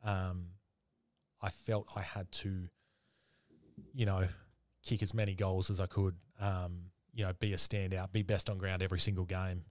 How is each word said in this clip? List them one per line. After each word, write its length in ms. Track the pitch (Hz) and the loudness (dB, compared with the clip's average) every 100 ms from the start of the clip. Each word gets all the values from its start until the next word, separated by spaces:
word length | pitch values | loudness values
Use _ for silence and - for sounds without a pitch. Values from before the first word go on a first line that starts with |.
um, 440 | 107 95 92 90 87 95 _ _ _ _ _ _ _ _ | 0 0 0 -4 -8 -14 _ _ _ _ _ _ _ _
I 80 | 98 | -6
felt 400 | - - 107 - 104 | -4 0 0 -2 -6
I 60 | |
had 300 | 98 104 92 | -4 -6 -6
to, 380 | - 98 95 90 - _ _ _ _ _ _ _ - - - - | -4 -2 -2 -6 -12 _ _ _ _ _ _ _ -20 -20 -20 -10
you 120 | 135 104 | 0 2
know, 220 | 95 92 - - _ _ _ | 2 0 -2 -14 _ _ _
kick 200 | - 113 | -4 0
as 100 | 101 | 0
many 220 | 113 101 92 | 0 0 2
goals 340 | 98 95 92 | 2 2 2
as 100 | 95 | 0
I 60 | 90 | 0
could, 300 | - 95 87 - - | 2 2 0 -10 -2
um, 460 | 101 92 90 87 90 - _ | 0 0 -2 -6 -10 -18 _
you 120 | 113 95 | -2 -2
know, 80 | 90 | 0
be 140 | 107 | 0
a 40 | 92 | 2
standout, 540 | - 104 92 92 95 | 2 2 0 -2 0
be 120 | 107 | 0
best 260 | 98 101 - | 2 2 2
on 80 | 95 | -2
ground 240 | 95 92 | 0 0
every 180 | 92 92 | 2 2
single 260 | - 92 90 | 2 2 0
game 400 | 92 92 90 82 | 0 0 -2 -6